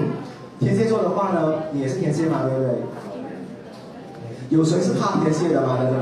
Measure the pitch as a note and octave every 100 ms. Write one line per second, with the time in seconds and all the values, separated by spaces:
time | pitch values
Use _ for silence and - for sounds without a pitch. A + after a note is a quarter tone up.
0 | - - - - - - - G3 A3+ A3
1 | F#3 F#3+ G3 E3+ D#3 D#3 - C#3+ C3 B2+
2 | D#3+ D3 D#3+ C3 C3 C3 C3 A2+ - -
3 | - - C#3+ - - - - - - -
4 | - - - - B2+ D#3+ D#3+ F3+ F#3+ -
5 | G3 F#3+ D#3 D#3 E3+ C#3 B2+ B2+ B2+ C3